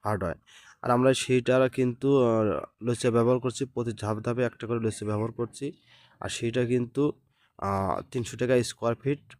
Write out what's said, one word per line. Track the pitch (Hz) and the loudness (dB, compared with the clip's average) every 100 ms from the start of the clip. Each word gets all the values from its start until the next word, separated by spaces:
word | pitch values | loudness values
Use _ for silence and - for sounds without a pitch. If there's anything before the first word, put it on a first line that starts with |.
হার্ড | 107 104 | -2 -2
হয়। | 90 80 _ - - - | -4 -6 _ -20 -20 -12
আর | - | 0
আমরা | 123 127 | 4 4
সেইটা | 131 - 127 123 127 131 | 2 2 0 4 2 2
কিন্তু, | 131 127 120 135 139 | 2 -2 0 2 4
আহ, | 120 113 107 73 - _ | 4 4 2 0 -6 _
লইচা | 113 117 127 | -4 0 2
ব্যবহার | 117 117 127 | 4 4 2
করছি, | 127 - | 0 -4
প্রতি | 135 - 117 107 | -6 -4 -6 -4
ধাপে | 104 107 | -4 -4
ধাপে | 110 120 | -2 -2
একটা | 120 - 110 | -2 -4 -6
করে | 117 | -2
লইচা | 113 104 107 | -2 -4 -4
ব্যবহার | 107 113 | -2 -2
করছি। | 113 117 - 139 - _ - _ _ | -4 -8 -6 -10 -10 _ -20 _ _
আর | - | -10
সেইটা | - 120 117 | -4 -2 0
কিন্তু, | 120 123 120 135 147 - _ _ _ - | 0 0 -2 0 -2 -2 _ _ _ -10
আহ, | 98 98 95 55 - | -4 -2 0 -2 -4
তিনশো | 131 117 117 | -6 -6 -4
টাকা | 123 127 | 2 2
স্কয়ার | 117 - 117 | 2 -2 -4
ফিট | 117 135 147 _ - | -2 -4 -4 _ -20